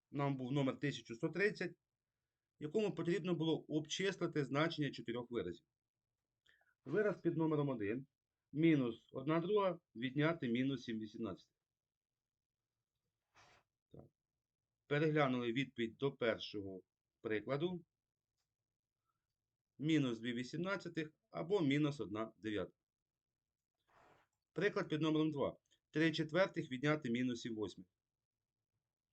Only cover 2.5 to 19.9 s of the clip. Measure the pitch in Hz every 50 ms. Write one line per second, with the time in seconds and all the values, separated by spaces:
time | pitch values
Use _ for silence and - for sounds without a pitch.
2.5 | _ - 151 147 - 220 214 196 - 160 165 170 175 196 156 185 175 151 156 160
3.5 | 151 - - - 147 156 147 - - - 190 196 185 - 175 170 - 156 139 123
4.5 | 131 143 160 170 165 - 147 135 - - - - 113 123 120 - 117 110 92 87
5.5 | 87 - _ _ _ _ _ _ _ _ _ _ _ _ _ _ _ _ _ _
6.5 | _ _ _ _ _ _ - 131 143 202 214 208 180 - - 170 143 156 160 156
7.5 | 156 147 143 143 131 113 104 98 113 131 143 - _ _ _ _ _ _ _ _
8.5 | - 143 160 165 156 135 127 117 113 - _ _ - 127 131 143 160 170 170 180
9.5 | 214 208 196 185 170 175 _ _ - 113 120 131 127 143 147 160 170 165 143 120
10.5 | 117 123 131 135 139 123 - - 113 110 110 107 - 113 113 101 90 - - _
11.5 | _ _ _ _ _ _ _ _ _ _ _ _ _ _ _ _ _ _ _ _
12.5 | _ _ _ _ _ _ _ _ _ _ _ _ _ _ _ _ _ - - -
13.5 | - _ _ _ _ _ _ _ - - - - _ _ _ _ _ _ _ _
14.5 | _ _ _ _ _ _ _ - 143 147 156 156 151 156 147 131 127 123 120 120
15.5 | 113 131 135 135 - - 117 113 - - 135 139 139 - 123 113 107 90 - -
16.5 | - 104 98 98 95 92 - _ _ _ _ _ _ _ - 117 107 104 107 123
17.5 | 131 139 160 185 185 170 - _ _ _ _ _ _ _ _ _ _ _ _ _
18.5 | _ _ _ _ _ _ _ _ _ _ _ _ _ _ _ _ _ _ _ _
19.5 | _ _ _ _ _ - 131 156